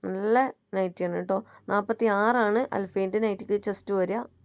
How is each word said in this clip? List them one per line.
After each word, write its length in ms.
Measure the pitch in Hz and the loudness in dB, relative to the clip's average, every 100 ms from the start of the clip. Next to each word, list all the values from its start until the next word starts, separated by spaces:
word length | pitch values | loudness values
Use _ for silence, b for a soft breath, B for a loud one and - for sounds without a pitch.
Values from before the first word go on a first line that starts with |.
| 190 | -4
നല്ല 260 | 190 208 240 262 - _ 196 | -4 2 2 2 -2 _ -2
നൈറ്റിയാണ് 380 | 185 175 180 175 | -2 -2 -4 -4
കേട്ടോ. 200 | 180 190 226 B - | -2 -2 -2 B -2
നാൽപത്തിയാറാണ് 880 | 196 202 226 226 202 214 247 208 214 262 - | -2 0 0 2 4 4 4 4 2 0 -4
അൽഫൈൻ്റെ 420 | 190 190 190 214 220 | -4 -2 0 0 0
നൈറ്റിക്ക് 320 | 196 202 208 208 | -2 -2 -2 -2
ചെസ്റ്റ് 260 | 190 - 196 | -6 -2 0
വരിക. 220 | 185 220 247 _ | 0 -2 -6 _